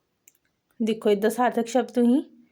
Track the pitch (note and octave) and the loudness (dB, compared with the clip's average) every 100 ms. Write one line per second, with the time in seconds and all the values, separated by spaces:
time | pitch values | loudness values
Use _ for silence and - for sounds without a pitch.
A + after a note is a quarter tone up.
0 | _ _ _ _ _ _ _ _ A3 A3 | _ _ _ _ _ _ _ _ -4 -2
1 | G#3+ G#3 G#3+ A3+ B3 - A#3 C4 A#3+ B3+ | 0 0 0 0 -2 -2 -2 -2 -2 0
2 | A#3+ B3+ E4+ _ _ | 2 2 -2 _ _